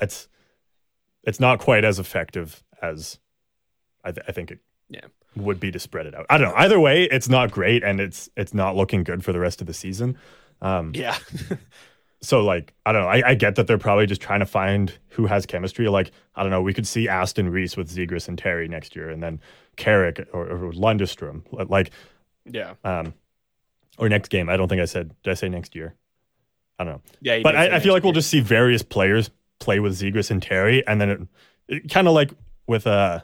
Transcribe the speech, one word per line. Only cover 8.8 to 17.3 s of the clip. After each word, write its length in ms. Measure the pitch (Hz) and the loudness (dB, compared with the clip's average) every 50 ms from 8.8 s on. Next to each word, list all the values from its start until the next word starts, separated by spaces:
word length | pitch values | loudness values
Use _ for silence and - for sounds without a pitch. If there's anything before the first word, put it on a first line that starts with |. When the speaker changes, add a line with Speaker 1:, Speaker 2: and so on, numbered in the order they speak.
| 95 - - 95 85 | 0 0 0 -2 -2
Speaker 1:
good 180 | 87 87 90 90 | -2 -4 -6 -4
for 100 | - 90 | -4 -2
the 60 | 87 | 0
rest 200 | 90 87 - - | -2 -2 -2 -4
of 60 | 92 | -10
the 80 | 82 82 | -12 -12
season. 420 | - - 92 92 98 120 127 123 - - - - _ _ _ _ _ - | -12 -10 -10 -8 -4 -4 -4 -6 -6 -12 -20 -20 _ _ _ _ _ -4
Um, 300 | 95 95 90 82 80 98 | -2 -2 -2 -4 -6 -8
Speaker 2:
Yeah. 220 | - 127 117 110 - - - - - - - 196 - _ _ | -6 -6 -6 -6 -8 -10 -12 -12 -12 -8 -8 -8 -10 _ _
<laughs> 540 | _ - - _ _ _ _ _ _ _ - | _ -20 -20 _ _ _ _ _ _ _ -4
Speaker 1:
so, 200 | - 143 120 104 | 2 2 4 4
like, 300 | 98 90 85 73 - _ _ - | 4 0 -2 -4 -10 _ _ -2
I 60 | 107 110 | 0 2
don't 100 | 107 92 | 2 2
know. 60 | 87 | 2
I, 220 | 104 127 120 123 | 2 4 4 4
I 40 | 127 | 4
get 220 | 107 110 104 95 | 4 2 0 2
that 100 | - 98 | 0 2
they're 100 | - 113 | 2 2
probably 300 | 98 98 110 101 104 107 | 2 2 2 2 2 2
just 160 | 95 98 - - | 2 0 -6 -4
trying 180 | - 101 101 | -4 -2 -2
to 60 | 104 | -2
find 440 | - - 101 95 98 101 101 98 90 - - _ _ | 0 -2 -2 0 2 0 0 0 -2 -4 -8 _ _
who 180 | - - 113 | -4 -2 0
has 180 | 101 104 98 92 | 2 2 0 -2
chemistry. 420 | - - 87 92 92 - - 117 107 | -2 -8 -6 -6 -6 -4 -2 -2 2
Like, 220 | 98 98 92 - _ _ _ _ _ | 2 2 0 0 _ _ _ _ _
I 60 | - 98 | -6 -4
don't 80 | 95 | -2
know. 120 | 92 92 92 | 0 0 0
We 100 | 98 95 | 0 -2
could 140 | - 107 | -2 -4
see 200 | - - 120 117 101 | -4 -2 -2 -2 0
Aston 400 | 95 92 92 92 | 0 -2 -2 -2